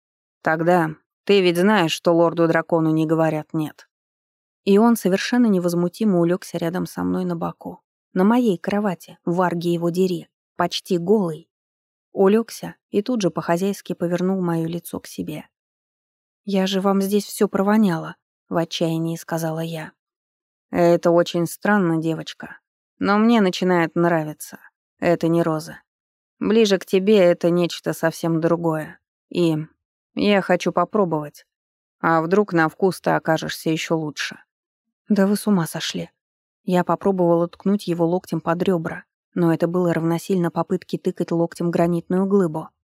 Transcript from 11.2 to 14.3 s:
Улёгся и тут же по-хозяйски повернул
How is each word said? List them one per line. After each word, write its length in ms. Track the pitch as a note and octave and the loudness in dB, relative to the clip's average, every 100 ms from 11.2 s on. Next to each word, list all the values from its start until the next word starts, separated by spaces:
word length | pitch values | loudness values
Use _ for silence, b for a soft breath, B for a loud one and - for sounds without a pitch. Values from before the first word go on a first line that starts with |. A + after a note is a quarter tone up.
| F3 D#3 - _ _ _ _ _ _ | 0 -6 -14 _ _ _ _ _ _
Улёгся 640 | - F#3+ A3 A3+ - E3+ - _ | 2 4 4 0 -8 -14 -16 _
и 100 | G3+ | -4
тут 200 | G#3 B3 | -2 -2
же 80 | F3+ | -2
по-хозяйски 600 | E3+ E3 E3+ G3 G3 - | -2 -2 0 -2 -4 -8
повернул 500 | F3+ E3+ F3 F#3 | -6 -4 -2 -2